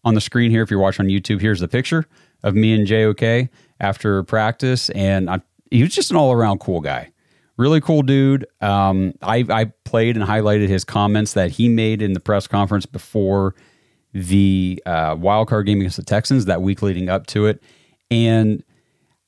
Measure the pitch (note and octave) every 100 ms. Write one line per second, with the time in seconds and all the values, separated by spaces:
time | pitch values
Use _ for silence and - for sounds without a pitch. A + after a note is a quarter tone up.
0 | A2+ A2 - B2 A#2 A2+ A2 G2 G2 -
1 | G2 G2 - G#2 G#2+ G2 F2 A#2+ C3 E3
2 | D#3 _ _ _ G#2 G2+ A2 A2 G2+ A2
3 | A2 G#2 A2+ A#2 B2+ _ _ - G2+ G2
4 | G#2+ G2 F#2 A2+ G#2+ A#2 C3 B2+ - -
5 | G2 F#2+ F2+ F#2 - _ - A#2+ D3 -
6 | - E3 C#3+ A#2+ A2 F#2+ - F2 D2 C2
7 | - _ _ _ _ - C3 D#3+ D3 D#3
8 | C3+ C3+ C3+ C3+ - - G#2 G2+ G2 F#2+
9 | F#2+ - - A#2 B2 A2 A2 - - A#2
10 | A#2 A2+ G2 G#2+ G#2+ G#2 G2+ F#2+ - G#2+
11 | G#2 G#2+ G#2+ - F2+ - A#2+ A2+ A2 A2
12 | G#2+ F#2+ - G2+ - G2+ G2 G#2 - -
13 | - A2 F#2+ G2 F#2+ - _ _ _ _
14 | _ F#2+ F2 G2 G2 F#2+ F2+ F2+ - E2
15 | D#2+ D#2 F2+ G#2 A2 A2 G2+ G#2 F#2 -
16 | - G#2 - C3+ G2 F2 F#2+ G2 G2+ F2+
17 | F2+ F#2+ - G#2+ G#2 G#2 _ _ _ _
18 | - A#2 A#2 A2+ A2 G#2+ - _ _ _
19 | _ _